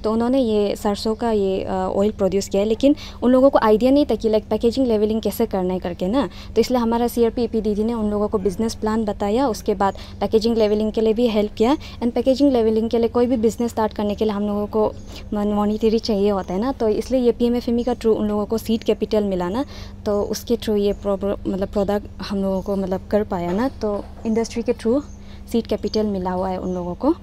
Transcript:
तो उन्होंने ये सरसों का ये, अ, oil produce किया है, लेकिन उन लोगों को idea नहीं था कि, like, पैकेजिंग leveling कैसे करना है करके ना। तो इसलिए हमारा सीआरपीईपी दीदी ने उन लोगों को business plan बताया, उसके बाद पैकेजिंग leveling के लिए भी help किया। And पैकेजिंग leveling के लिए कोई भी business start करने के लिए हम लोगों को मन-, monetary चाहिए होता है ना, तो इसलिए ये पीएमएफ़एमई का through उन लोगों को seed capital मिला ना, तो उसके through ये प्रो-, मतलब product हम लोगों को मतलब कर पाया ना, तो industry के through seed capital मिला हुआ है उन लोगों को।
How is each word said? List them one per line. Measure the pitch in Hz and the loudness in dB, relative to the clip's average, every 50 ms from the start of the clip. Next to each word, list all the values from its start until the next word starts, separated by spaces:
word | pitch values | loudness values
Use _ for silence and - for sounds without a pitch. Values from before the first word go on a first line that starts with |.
| - | 0
तो | 214 | 0
उन्होंने | 220 226 233 240 254 277 | 0 2 2 2 2 2
ये | 254 220 214 208 208 196 - | 2 2 2 2 2 0 -2
सरसों | - - 214 202 - - 226 220 | -2 -2 -2 -2 0 -2 -4 -2
का | 220 240 233 | 0 0 0
ये, | 220 208 196 190 190 196 - | 2 2 2 0 0 -2 -2
अ, | - | -4
oil | 190 185 185 185 - 196 196 214 | -4 -2 -2 -2 0 2 2 0
produce | 208 - 202 190 175 196 196 - | 2 0 0 0 0 0 -2 0
किया | - 196 | 0 0
है, | 202 220 | 2 0
लेकिन | 220 - - 277 294 - - - - - | 0 4 4 4 4 2 -2 -14 -8 0
उन | - 240 | 2 4
लोगों | 254 254 262 277 | 6 6 6 6
को | - - | 6 6
idea | - 214 214 208 233 254 | 6 6 4 6 6 4
नहीं | 269 285 294 | 4 4 4
था | - 226 | 2 0
कि, | 208 - 220 | 0 0 2
like, | 214 214 208 - | 0 0 0 0
पैकेजिंग | 220 214 240 233 220 262 269 | -2 0 0 0 2 2 2
leveling | 240 226 208 214 214 220 226 | 2 2 2 2 0 0 -2
कैसे | 208 208 196 - 233 | -2 -2 0 0 -2
करना | 214 - 190 185 185 185 | 0 0 -2 0 0 -2
है | 185 | -2
करके | - 185 175 - 185 185 | -4 -6 -6 -4 -2 0
ना। | 220 285 277 175 - - - - - | 2 0 0 -2 -6 -12 -14 -2 0
तो | 220 | 0
इसलिए | 226 - 247 247 | 2 2 2 0
हमारा | 233 226 233 233 240 240 | 2 2 0 0 0 0
सीआरपीईपी | - 240 233 226 220 247 240 220 - 220 | 2 2 2 2 2 0 -2 0 -2 -2
दीदी | 202 220 208 202 214 | 0 0 0 0 0
ने | 226 | -2
उन | 240 226 214 208 | -2 -2 -2 -2
लोगों | 208 208 208 202 | 0 0 -2 0
को | 214 208 | -2 0
business | 185 202 180 - 220 226 220 | 0 -2 -2 0 -2 -4 -4
plan | - - 214 214 233 226 | -4 -2 -2 0 0 -2
बताया, | 208 196 - 208 202 208 247 285 262 | -2 -2 -2 -2 0 2 2 2 0
उसके | 214 220 - - 208 | -2 -2 -2 -2 0
बाद | 196 202 196 190 - - - - - | 2 0 0 0 -4 -14 -14 -6 -4
पैकेजिंग | 202 202 - 220 196 233 233 | -2 2 2 2 2 2 2
leveling | 220 220 208 214 214 214 214 | 2 4 2 2 2 0 0
के | - 226 | 0 2
लिए | 220 220 | 2 2
भी | 220 220 247 233 | 2 2 2 2
help | 208 214 208 208 - | 2 2 0 0 0
किया। | - 220 240 294 320 - - - - | 2 2 2 2 0 -2 -12 -10 -4
And | 240 240 | -4 -2
पैकेजिंग | 233 247 233 262 262 247 285 285 | -2 0 2 2 4 4 4 4
leveling | 262 240 220 226 220 220 220 226 | 4 4 4 4 2 2 0 2
के | - 233 | 2 2
लिए | 233 220 | 0 2
कोई | - 240 240 | 2 2 2
भी | 233 262 | 2 2
business | 233 214 226 202 - 240 233 | 2 2 0 0 0 -4 -2
start | - - 220 214 | 0 0 -2 0
करने | - - 214 208 208 | 0 -2 -2 -2 0
के | - 220 | 0 0
लिए | 214 202 | 0 0
हम | 202 208 | 0 -2
लोगों | 208 202 208 208 | -2 -2 -2 -4
को | 208 - 220 214 - - - - - - - - - 214 | -2 0 0 0 0 -2 -6 -14 -14 -14 -14 -8 -6 -4
मन-, | 208 208 208 208 | -2 0 0 2
monetary | 202 208 208 214 214 233 220 208 226 | 2 2 0 0 2 2 2 2 2
चाहिए | - - 220 196 196 208 | 0 0 0 2 2 2
होता | 202 190 180 - 180 | 2 0 -2 -2 -4
है | 185 | -2
ना, | 226 269 | -2 -2
तो | 269 - 233 214 | -2 0 0 0
इसलिए | 214 - 220 - 247 262 | 0 0 -2 0 0 2
ये | 247 240 | 4 2
पीएमएफ़एमई | 226 - 240 240 240 247 - - 233 240 | 2 2 2 2 2 0 0 0 -2 0
का | 240 247 | 0 -2
through | 240 - - 226 214 | -2 0 2 2 2
उन | 202 214 208 | 2 2 0
लोगों | 208 208 208 | 0 -2 -2
को | 196 226 220 | -2 -4 -4
seed | - - 220 226 | 0 -2 -2 0
capital | - - 214 - 220 208 220 214 208 | 2 0 0 0 0 0 0 0 0
मिला | 202 190 180 180 175 | 0 -2 -2 -2 -2
ना, | 196 240 285 - - - - - - - - | -2 -4 -4 -6 -8 -14 -14 -14 -16 -8 -4
तो | 220 202 208 | -2 0 0
उसके | 202 - 214 - - - 240 | 0 -2 -4 -8 -2 -2 -2
through | 220 - 233 214 208 | -2 0 0 0 2
ये | 202 202 | 2 0
प्रो-, | 196 - - 202 196 190 196 196 208 - - - | -2 -2 -2 -2 -2 0 -2 -4 -4 -4 -4 -4
मतलब | 196 180 196 196 | -2 -2 -4 -2
product | - 208 196 190 202 208 202 - - - | 0 -2 0 0 0 -2 -4 -6 -12 -10
हम | 196 - 214 196 | -8 -4 -4 -2
लोगों | 196 190 190 190 | -2 0 -2 -2
को | 185 - 202 | -2 -2 -2
मतलब | 196 196 180 190 185 - - | -2 -2 -2 -4 -6 -4 0
कर | - 208 | 0 0
पाया | 208 202 208 180 170 175 | 0 0 -4 -4 -2 -2
ना, | 175 202 247 269 | 0 0 0 -2
तो | - - - 214 202 202 - - - - - | -2 -4 -4 -4 -4 -4 -6 -10 -16 -8 -4
industry | 233 220 226 226 - - 233 | -2 -2 -2 -2 -2 -4 -4
के | 226 247 | -2 -2
through | 233 - - 226 240 294 294 - - - - - - - - - | -2 -2 0 0 0 0 -2 -6 -16 -16 -16 -16 -16 -16 -12 -2
seed | - 233 220 | -2 -2 0
capital | - 220 - - 208 - 220 214 | -2 -4 -4 -4 -4 -2 -2 -2
मिला | 214 202 190 180 185 | 0 -2 -2 -4 -2
हुआ | 185 180 190 190 | -2 -2 -2 -4
है | 185 185 | -4 -4
उन | - 185 180 | -4 -4 -4
लोगों | 180 175 175 175 | -4 -6 -6 -6
को। | - - 277 339 - | 0 0 0 0 0